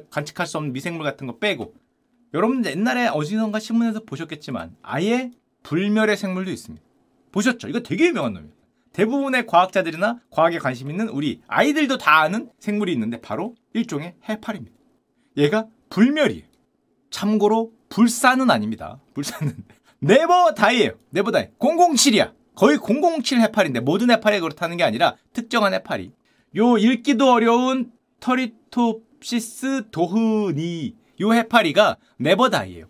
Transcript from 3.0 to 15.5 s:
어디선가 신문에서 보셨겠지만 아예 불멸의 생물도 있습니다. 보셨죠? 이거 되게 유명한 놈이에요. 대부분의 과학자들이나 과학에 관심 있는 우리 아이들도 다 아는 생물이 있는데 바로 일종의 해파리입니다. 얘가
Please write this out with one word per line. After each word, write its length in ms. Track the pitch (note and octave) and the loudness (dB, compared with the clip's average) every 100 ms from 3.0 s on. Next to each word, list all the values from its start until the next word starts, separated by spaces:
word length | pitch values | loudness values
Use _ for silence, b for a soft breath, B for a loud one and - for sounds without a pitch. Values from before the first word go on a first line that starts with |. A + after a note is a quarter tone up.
| A#3+ | 0
어디선가 520 | D3 D3+ G#3+ A3 G#3+ | -2 -2 -2 -2 -4
신문에서 440 | G#3+ A3+ A#3 G#3+ A3 | -2 0 0 -4 -10
보셨겠지만 680 | C#3+ D#3+ D3+ - A#2 E2+ - | -12 -10 -12 -10 -10 -10 -16
아예 500 | - B2+ G3 B3 B3+ - _ _ | -8 -2 0 0 -4 -12 _ _
불멸의 520 | - D#3 G3+ G#3+ G#3+ G3+ | -6 -2 0 2 0 0
생물도 340 | G3 F#3 F#3+ | -4 -6 -6
있습니다. 340 | C#3+ - D#2 _ _ _ _ _ | -10 -12 -20 _ _ _ _ _
보셨죠? 360 | F#3+ G#3+ A#3+ A2 | -2 0 -2 -4
이거 100 | G#3+ | -6
되게 260 | A#3+ F3 E4+ | -4 0 0
유명한 260 | B3 B2+ | 0 -4
놈이에요. 180 | F2+ D2+ _ _ _ _ | -6 -16 _ _ _ _
대부분의 520 | - G#3+ C#4 C#4 B3+ A#3+ | -2 0 0 -2 -2 2
과학자들이나 720 | E3+ F#3 G3 E3+ D#3+ G#3 A#3+ _ | 2 4 0 -2 -2 -4 -4 _
과학에 300 | - E3 E3 | 2 2 2
관심 300 | C3+ B2 C3+ | -4 -6 -8
있는 180 | E3+ A3+ | -6 -6
우리 320 | C3+ D3 - - | -4 -4 -6 -4
아이들도 500 | C3 B3+ D4+ C#4 C4 | 0 2 2 0 0
다 220 | - D#3 | 4 4
아는 300 | D#3 G#3 - _ | 4 -2 -8 _
생물이 320 | - G#3 G#3 | -6 -2 -2
있는데 260 | C#3 A2 A#2 | -2 -4 -8
바로 340 | - G#2+ G#3 - _ | -8 -8 -8 -12 _
일종의 420 | A3 A#3 D3 E3+ - - | -6 -4 -6 -10 -14 -10
해파리입니다. 480 | G#3+ - F#3+ A2+ _ _ _ _ _ _ - | -10 -8 -12 -12 _ _ _ _ _ _ 0
얘가 300 | D3 | 2